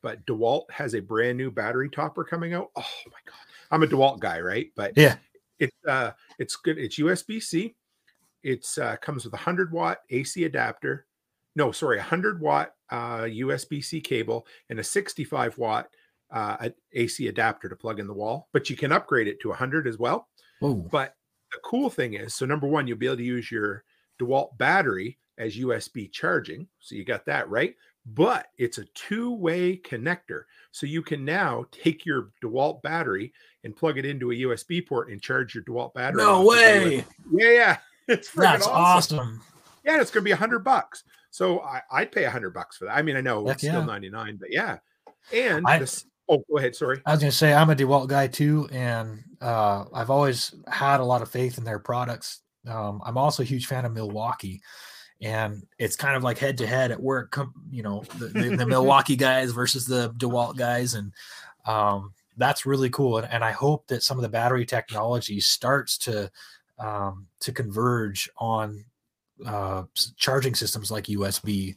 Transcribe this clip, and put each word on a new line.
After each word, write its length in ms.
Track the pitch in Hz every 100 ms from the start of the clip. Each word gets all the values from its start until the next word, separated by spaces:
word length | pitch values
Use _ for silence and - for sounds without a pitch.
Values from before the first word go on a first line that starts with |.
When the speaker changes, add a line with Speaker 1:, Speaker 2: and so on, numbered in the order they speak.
Speaker 1:
but 240 | 117 110 -
DeWalt 460 | 110 113 113 -
has 240 | - 139 110
a 60 |
brand 360 | 95 110 120 123
new 140 | 131
battery 360 | 107 107 123 139
topper 360 | 143 151 -
coming 320 | 165 170 170 175
out. 160 | - -
Oh 80 | - - -
my 140 | - -
God. 100 | - - - -
I'm 140 | 160
a 40 | 156
DeWalt 320 | 135 135 110
guy, 220 | 98 82
right? 300 | 90 107 156 -
But 180 | 101 -
Speaker 2:
Yeah. 220 | 147 - _ _ _ _
Speaker 1:
it's, 160 | 131 - 156
uh, 240 | 131 117 - _ -
it's 160 | 123 -
good. 240 | 165 156
It's 180 | 123 -
U 140 | 156
S 100 | 185
B 180 | - 220
C. 360 | - 170 226 - _ _ _ _ _ _
It's, 380 | 143 127 - -
uh, 160 | 120 110
comes 280 | - 139
with 120 | 117 -
a 20 |
hundred 340 | - 180 180
watt 280 | 165 165 - _
A 140 | 127
C 220 | - 180 160
adapter. 600 | 135 117 - 139 139 _ _ _ _ _ 151
No, 160 | 135
sorry, 280 | - 147 104
a 40 |
hundred 380 | - 170 208 180
watt, 320 | 147 147 156 _ _
uh, 380 | 120 120 117 117
U 220 | 110 131
S 140 | 143 -
B 160 | 147
C 200 | - 160
cable 460 | - 117 113 113 - - _
and 100 | 110
a 40 |
sixty-five 760 | 110 202 202 - 143 143 117 120
watt, 320 | 117 110 - _ _ _ _
uh, 260 | 113 107 -
a-, 140 | 117 - _
A 120 | 131 117
C 220 | - 117
adapter 420 | 101 110 - 92
to 60 | 92
plug 240 | 113 104
in 80 | 101
the 60 |
wall, 340 | 101 107 143 -
but 160 | 139 -
you 80 | 127
can 160 | 143
upgrade 360 | 165 - 131 104
it 120 | -
to 100 | 110
a 40 | 101
hundred 300 | 127 156 131
as 140 | 107
well. 300 | 120 214 - _ _ _
Speaker 2:
Ooh. 240 | 143 120 82
Speaker 1:
But 240 | 143 135 _ _ _ _
the 80 | -
cool 280 | - 240 277
thing 240 | - 127 104
is, 180 | 107
so 140 | - 131
number 180 | 147 143
one, 220 | 151 131
you'll 100 | 110
be 80 | 123
able 120 | 127
to 60 |
use 280 | 120 123 110
your 320 | 110 104 101 _ _ _ _
DeWalt 380 | 123 135 - 117
battery 600 | 127 190 143 95 107 - _ -
as 200 | 113 104
U 160 | 127
S 140 | 113 -
B 200 | 120 98
charging. 600 | - 170 165 101 90 180 _
So 160 | - 101
you 100 | 95
got 200 | 107 -
that, 240 | 143 101
right? 260 | 107 175 - _ _ 120
But 420 | 107 202 240 - -
it's 200 | 120 -
a 80 | 95
two-way 840 | - - 214 240 233 170 175 180 185
connector. 640 | - 120 139 180 - - - _ _
So 140 | - 143
you 160 | 160
can 220 | 160 147
now 420 | 135 185 170 117 127
take 340 | - 170 160 165
your 260 | 139 104 _
DeWalt 380 | 117 123 147 160
battery 500 | 143 165 135 98 120 - _ _
and 120 | 117 -
plug 220 | 165 135
it 60 |
into 280 | 135 139 123
a 40 | 120
U 160 | 127
S 120 | 117
B 180 | - 170
port 280 | 175 147 151
and 120 | 101
charge 340 | - 131 123 120
your 80 |
DeWalt 300 | - 120 -
battery 280 | 127 127 185
Speaker 2:
No 140 | 208 185
Speaker 1:
off 60 |
the 60 | 202
Speaker 2:
way. 440 | 233 226 208 180
Speaker 1:
U 80 | 139
S 60 | -
B. 320 | - - 180
Yeah, 140 | 226
yeah. 260 | 240 220 -
<laughs> 260 | - _ -
It's 180 | 233 -
freaking 140 | 165
Speaker 2:
That's 260 | - 139 160
Speaker 1:
awesome. 520 | 160 175 180 165 151
Speaker 2:
awesome. 220 | 117 113 - _ _ _ 285
Speaker 1:
Yeah, 160 | 311
it's 100 | -
gonna 120 | 220
be 80 | 202
a 40 | 190
hundred 280 | 220 233 196
bucks. 380 | 262 - - _ _ _
So 320 | - 185 175
I, 200 | 139 131 -
I'd 200 | 131 220
pay 120 | -
a 60 | 131
hundred 260 | 117 95 90
bucks 200 | 90 -
for 100 | 95
that. 120 | 131
I 60 |
mean, 120 | 156 135
I 60 |
know 240 | 131 107 107
Speaker 2:
Heck 100 | 139
Speaker 1:
it's 80 |
still 180 | 143 170
Speaker 2:
yeah. 40 | 151
Speaker 1:
ninety-nine, 520 | 101 95 110 107 104
but 140 | 92
yeah. 280 | 135 214 101 _ _ - _ _
And 340 | 226 247 156 175
Speaker 2:
I 100 | 160
Speaker 1:
this, 280 | 131 - - _ -
oh, 160 | 147 -
go 80 | 151
ahead. 180 | 127 -
Sorry. 240 | 127 135 151
Speaker 2:
I 60 |
was 80 | 151
gonna 120 | 143
say, 220 | - 156
I'm 160 | 147 160
a 60 | 143
DeWalt 320 | 135 139 131
guy 180 | 139 135
too, 400 | 131 147 151 143
and, 520 | 127 123 117 110 110 - -
uh, 460 | 120 113 104 101 101
I've 160 | - 117
always 460 | 139 143 123 - - -
had 320 | - 139 139
a 60 | 123
lot 160 | 123
of 80 | 113
faith 300 | 123 127 123
in 40 |
their 160 | 117 107
products. 640 | - 120 120 117 - - _ _ 120
Um, 340 | 113 104 104 -
I'm 120 | 120
also 260 | 143 -
a 20 | 123
huge 220 | 131 -
fan 180 | 127 123
of 80 |
Milwaukee, 680 | 113 107 107 113 - 98 92 - - - - - _
and 420 | 110 110 107 104 - -
it's 180 | 117 -
kind 220 | 143 135
of 60 |
like 160 | 123 120
head 180 | 139 131
to 100 | 110
head 240 | 127 127
at 100 | 113
work, 300 | 131 131 110
com-, 220 | 143 135 - 160
you 120 | 127
know, 200 | 104 101 - -
the, 100 | 117
the, 280 | 214 120 120
the 80 | 120
Speaker 1:
<laughs> 20 |
Speaker 2:
Milwaukee 480 | 131 131 139 131 131
guys 360 | 135 131 131
versus 340 | 120 123 131 127
the 240 | 127 120 117
DeWalt 400 | 123 120 120 127
guys. 380 | 120 120 123 117
And, 180 | 101 - - - - - 110
um, 460 | 110 104 101 98 - _ 117
that's 280 | 127 143 135
really 240 | 139 127
cool. 300 | 127 131 113
And, 120 | 113
and 120 | 117
I 80 | 113
hope 360 | 110 143 151 -
that 160 | 123
some 140 | - 131
of 60 |
the 60 | 110
battery 360 | 113 123 127 120
technology 760 | 120 - 110 113 120 - 101
starts 580 | - - 123 139 - -
to, 300 | - 107 95 - - - _ -
um, 480 | 110 104 98 95 98 _
to 140 | -
converge 760 | 120 110 101 123 120 107 101 - -
on, 460 | 113 110 107 104 104 _ _ _ _ _ 110
uh, 380 | 104 95 95 87 -
s-, 180 | 117 -
charging 360 | - 135 131
systems 380 | 113 107 110 98
like 180 | 107 98
U 160 | 104 98
S 140 | -
B 360 | 107 101 92